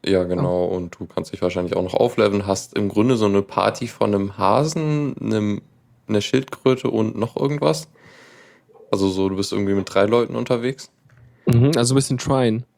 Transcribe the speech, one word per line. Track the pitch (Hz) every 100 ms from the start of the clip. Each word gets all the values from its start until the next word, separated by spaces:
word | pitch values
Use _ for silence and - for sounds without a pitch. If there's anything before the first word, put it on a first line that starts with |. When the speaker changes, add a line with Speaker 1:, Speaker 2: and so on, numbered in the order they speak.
| -
Speaker 1:
Ja, | 95
genau. | 90 90 90 90 90
Speaker 2:
Ja. | 92
Speaker 1:
Und | 87 -
du | 85
kannst | - 90
dich | -
wahrscheinlich | 90 90 90 95
auch |
noch | 92
aufleveln. | - 120 120 104 101 98
Hast | 95 - -
im | 101
Grunde | 104 117 123
so | 104
eine | 101
Party | 98 - 101 104 120
von | - 107 101
einem | 98 95
Hasen, | 95 110 151 160 156 151 147 -
einem, | 110 110 104 104 - _ _ _ _
einer | 107
Schildkröte | - 131 135 - - 131 123
und | 113 110 -
noch | 113 -
irgendwas. | 139 147 151 156 - _ - - - - - _ _ - -
Also | 104 98
so, | 95 95
du | 95
bist | 101
irgendwie | 101 98
mit | 98 95
drei | 98 101
Leuten | 117 117 120
unterwegs. | 120 123 123 139 - _ _ _ - _ -
Speaker 2:
Mhm, | 117 131 127
also | 120
ein | 135
bisschen | 135 127
Trine. | - 139 123 110 123